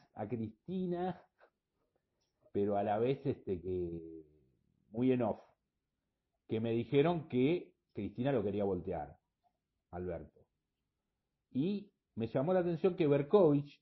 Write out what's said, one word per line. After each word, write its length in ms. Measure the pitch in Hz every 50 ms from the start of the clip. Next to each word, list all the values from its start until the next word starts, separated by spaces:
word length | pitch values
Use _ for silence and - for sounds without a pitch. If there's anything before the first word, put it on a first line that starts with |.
| - _ _
a 120 | - 110 104
Cristina, 920 | 123 113 113 107 - _ _ - 185 185 185 175 170 170 180 185 175 - - _ _ _ - _ _ _ _ _ _ _ _ _ _ _ _ _ _ _ _ _ _ _ _ _
pero 240 | - 104 101 104 101
a 80 | 101 104
la 160 | 107 104 110
vez, 260 | 117 131 139 139 -
este, 360 | 139 120 - - 107 95 87
que 600 | 87 92 92 90 87 85 85 82 82 82 80 80 78 73 76 _ _ _ _ _ _ _ _ _ _ _
muy 220 | 101 113 127 131 127
en 80 | 123
off, 180 | 117 104 92 - - _ _ _ _ _ _ _ _ _ _ _ _ _ _ _ _ _ _ _ _ -
que 100 | 113 110
me 120 | 113 117
dijeron 580 | 113 117 113 - - 139 143 170 175 165 131 -
que 420 | 120 123 127 147 175 175 - - _ _ _ _ _
Cristina 400 | 120 101 101 - - 123 143 139
lo 100 | 117 98
quería 220 | 104 98 104 101
voltear, 520 | 98 92 87 82 95 87 80 76 73 - - _ _ _ _ _ _ _ _ _ _ _ _ _ _
Alberto. 500 | 87 90 90 90 85 78 76 76 _ - _ _ _ _ _ _ _ _ _ _ _ _ _ _ _ _ _ _ _ _ _ _
Y 380 | - 127 147 190 208 196 - - _ _ _ _ _
me 120 | 107 113 113
llamó 260 | - 131 135 175 185
la 60 | 185
atención 380 | 170 175 170 - - 190 180 -
que 100 | 170 143
Berkovich 760 | 143 143 143 143 - 208 180 156 143 143 143 - - -